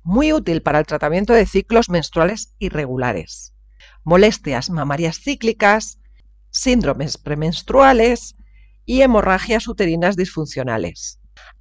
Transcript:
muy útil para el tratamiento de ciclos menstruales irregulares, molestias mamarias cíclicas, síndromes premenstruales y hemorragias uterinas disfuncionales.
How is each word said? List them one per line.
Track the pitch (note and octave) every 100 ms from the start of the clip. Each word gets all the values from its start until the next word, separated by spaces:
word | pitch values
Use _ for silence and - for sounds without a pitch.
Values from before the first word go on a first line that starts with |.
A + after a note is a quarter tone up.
muy | E3+ G#3+ D4+
útil | D#4 F#3+ E3
para | D#3+ D3+
el | D#3
tratamiento | D3+ D3+ F3 G#3
de | A#3 G3+
ciclos | G3 - A3+ A3+
menstruales | F3 - E3+ E3+ A3 - -
irregulares, | F#3 D3+ C3+ B2+ B2 F#2+ D#2+ - - _ _ _ - -
molestias | D#3 F3+ G#3 - D3+ B2+ D#3
mamarias | E3 C#3+ D3 E3 D#3+
cíclicas, | C#4 C#4+ A3+ A3 G#3 G#3+ G#3+ - _ - _ _ _
síndromes | - C4 B3 C#3 C3 D3+ -
premenstruales | - D3 D#3 E3 - B3 C4+ B3 A#3 A#3+ - - - - - _ -
y | B3+
hemorragias | C4+ G#3+ F#3+ F#3 - A3 A#3
uterinas | G3+ F#3 E3 F3 F#3
disfuncionales. | F#3 - D3+ - B2+ A2+ F2 - - - - - - -